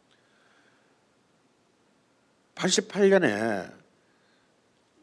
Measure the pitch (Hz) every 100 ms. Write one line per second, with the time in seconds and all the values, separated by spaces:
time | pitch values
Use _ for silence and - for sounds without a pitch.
0 | _ _ _ _ _ _ _ _ _ _
1 | _ _ _ _ _ _ _ _ _ _
2 | _ _ _ _ _ - 185 - - 185
3 | 196 196 147 104 113 101 85 - _ _
4 | _ _ _ _ _ _ _ _ _ _